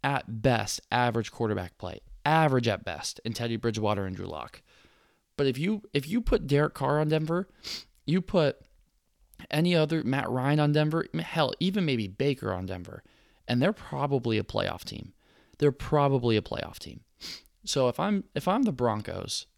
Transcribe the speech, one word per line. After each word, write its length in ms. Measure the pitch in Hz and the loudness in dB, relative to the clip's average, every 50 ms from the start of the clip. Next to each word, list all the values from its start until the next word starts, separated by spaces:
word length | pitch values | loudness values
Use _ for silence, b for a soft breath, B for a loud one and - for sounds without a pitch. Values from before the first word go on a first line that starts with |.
| - | 0
at 380 | 139 139 135 - - 113 113 107 | 0 0 0 -2 -4 -8 0 2
best, 380 | 135 123 113 104 104 - - - _ - | 4 4 4 2 0 -4 -8 -4 _ 2
average 400 | 120 123 123 110 117 110 - - | 2 4 4 2 0 -2 -4 -4
quarterback 460 | - 117 107 107 98 92 87 _ _ | -4 -2 -2 0 -2 -4 -6 _ _
play. 220 | - 87 - - _ - - - - | -10 -10 -10 -12 _ -20 -20 -4 0
Average 440 | 143 156 160 160 151 131 127 117 117 | 2 4 4 4 4 4 4 2 2
at 160 | 101 92 - | 0 -2 -4
best 360 | - 85 73 - - - - _ | -8 -8 -8 -8 -10 -10 -8 _
in 80 | 117 113 | -8 -6
Teddy 240 | - 117 117 113 | -4 -4 -4 -4
Bridgewater 480 | 110 - 117 107 110 107 104 104 98 98 | -2 -2 -2 -2 0 0 0 0 0 -2
and 100 | 95 92 | -4 -6
Drew 120 | 95 95 | -8 -8
Lock. 360 | 92 - 76 62 - - - _ b b b b b b b b b b b b b _ | -10 -8 -10 -12 -12 -14 -20 _ b b b b b b b b b b b b b _
But 100 | - 143 | 0 0
if 120 | 139 127 127 | 0 0 0
you, 240 | 156 185 220 208 - - - | 0 -2 -2 -2 -6 -4 -4
if 120 | 147 135 | -4 -2
you 140 | 151 190 240 | 0 -2 0
put 260 | 226 - - 214 165 | 2 2 2 2 2
Derek 280 | 139 143 143 151 151 - | 2 2 4 4 2 0
Carr 260 | - 135 135 143 151 | -2 -2 0 2 2
on 80 | 156 151 | 2 2
Denver, 400 | 156 156 156 156 165 175 196 - B B B B B B B B B _ _ | 2 0 0 0 -2 -2 -2 -6 B B B B B B B B B _ _
you 140 | - 151 185 | 0 0 0
put 380 | 180 - - 185 156 143 - - - _ _ _ _ _ _ _ _ _ _ _ _ _ - _ - - | 0 2 2 4 4 4 2 -2 -14 _ _ _ _ _ _ _ _ _ _ _ _ _ -20 _ -12 -4
any 240 | - 147 165 175 175 | 0 2 2 4 4
other, 300 | 165 156 147 160 160 - | 4 4 2 2 -2 0
Matt 260 | 117 135 139 - - | 0 -2 -2 -2 -2
Ryan 300 | 117 127 127 139 147 151 | -2 -2 0 2 2 4
on 120 | 151 147 147 | 4 4 4
Denver, 340 | 151 151 151 151 165 - - - 160 | 4 2 2 0 -2 -4 -4 -6 -6
hell, 340 | 170 - - 165 151 131 - - | -6 -4 0 0 0 0 0 -2
even 260 | - 185 185 208 180 | -2 0 0 0 0
maybe 220 | 156 135 117 107 | 0 0 0 -2
Baker 460 | 95 95 - 131 143 139 - - 104 92 | -4 -4 -2 0 0 0 0 -2 -4 -4
on 140 | 90 95 | -4 -4
Denver, 360 | 92 92 92 90 92 92 - _ b b b b b b b b - | -6 -8 -8 -10 -12 -16 -18 _ b b b b b b b b -2
and 120 | 123 120 | 0 2
they're 120 | 135 180 214 | 2 2 0
probably 680 | - - - - 135 139 139 139 131 120 120 110 107 | -2 -8 -10 -6 -4 -2 0 0 0 0 0 0 0
a 60 | 104 | -2
playoff 400 | - - 104 95 92 - - - | -2 -2 -2 -2 -2 -4 -8 -12
team. 300 | - - - - - - b b b b b b b b b | -12 -12 -12 -14 -14 -18 b b b b b b b b b
They're 140 | 147 143 135 | 2 2 2
probably 640 | - - - - 151 143 139 139 131 120 120 113 | 2 -4 0 2 4 4 4 4 2 2 4 2
a 60 | 107 104 | 2 2
playoff 360 | - - - - - - - | 0 -6 -6 -6 -10 -10 -14
team. 220 | - - - - - _ _ B B B B B B B B _ _ | -16 -16 -16 -16 -20 _ _ B B B B B B B B _ _
So 240 | - - 139 131 123 | -4 0 2 2 2
if 120 | 117 - | 2 0
I'm, 240 | - 202 208 196 - - _ | 0 0 0 0 -2 -4 _
if 140 | - - 185 | -4 0 0
I'm 160 | 190 214 277 | 2 2 2
the 80 | 220 143 | 0 0
Broncos 720 | 123 123 120 104 107 104 - 85 92 92 - - - - _ _ | 2 2 2 2 0 -4 -6 -8 -8 -6 -6 -6 -8 -8 _ _